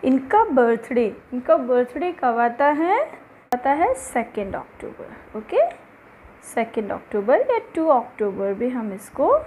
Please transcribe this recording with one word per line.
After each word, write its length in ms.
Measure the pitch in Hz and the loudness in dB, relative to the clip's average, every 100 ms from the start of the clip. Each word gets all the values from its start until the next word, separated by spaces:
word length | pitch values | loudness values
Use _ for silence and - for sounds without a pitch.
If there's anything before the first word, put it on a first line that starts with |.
इनका 400 | - 262 - 415 | 2 0 2 2
बर्थडे, 720 | 453 269 233 233 226 240 226 - - | 4 4 4 2 0 0 0 -4 -10
इनका 220 | 247 247 330 | -10 2 2
बर्थडे 560 | 247 247 247 294 359 | 4 0 0 -2 -6
कब 260 | 339 254 233 | -2 -2 2
आता 280 | 240 233 285 | 0 2 0
है? 440 | 294 330 427 640 - - - _ | 2 2 0 -2 -8 -20 -20 _
आता 160 | 247 262 | -4 0
है 240 | 285 370 | 2 2
सेकेंड 640 | 523 - 254 220 - 196 - | 0 -4 -6 -4 -6 -6 -8
October। 800 | - - - - - - - 220 | -12 -14 -14 -14 -16 -18 -14 -14
okay, 200 | 214 403 659 - - - - - - - - | -4 0 0 0 -20 -20 -20 -20 -20 -20 -10
Second 380 | - 226 - 208 | -4 -4 -4 -6
October 480 | 196 - 214 202 294 | -8 -6 -4 2 2
या 200 | 523 466 - | 4 -2 -2
two 120 | - 320 | -2 2
October 680 | 269 233 - 208 190 196 | 2 2 -6 -4 -2 -4
भी 140 | 196 240 | -2 -4
हम 240 | 254 220 | -4 -6
इसको 460 | 196 - - 302 587 | -10 -14 -2 2 2